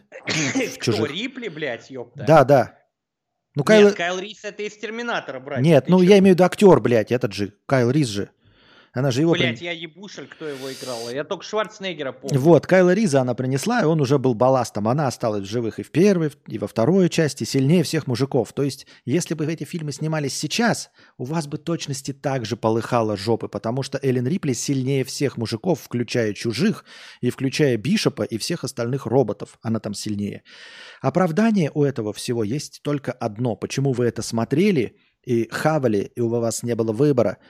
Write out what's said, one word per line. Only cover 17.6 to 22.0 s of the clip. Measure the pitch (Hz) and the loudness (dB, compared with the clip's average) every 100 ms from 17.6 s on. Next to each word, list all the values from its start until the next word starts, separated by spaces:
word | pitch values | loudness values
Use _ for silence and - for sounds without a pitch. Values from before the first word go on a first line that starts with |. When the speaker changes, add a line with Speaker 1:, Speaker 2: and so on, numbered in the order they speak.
| 135 180 | 4 4
Speaker 2:
всех | - 160 139 | 2 -2 -2
мужиков. | 117 135 135 101 | -2 0 0 0
То | - | -2
есть, | 143 - - - | -4 -6 -16 -12
если | - 165 - | -4 -2 -2
бы | 160 151 | -4 -6
эти | 160 147 | -6 -8
фильмы | 175 147 | -8 -8
снимались | 139 156 156 139 - | -6 -4 -4 -4 -6
сейчас, | - - 233 143 - _ - - | -4 0 0 -2 -6 _ -20 -12
у | 127 | -6
вас | 165 147 | -6 -6
бы | 151 | -8
точности | - 165 - 135 | -6 -6 -6 -8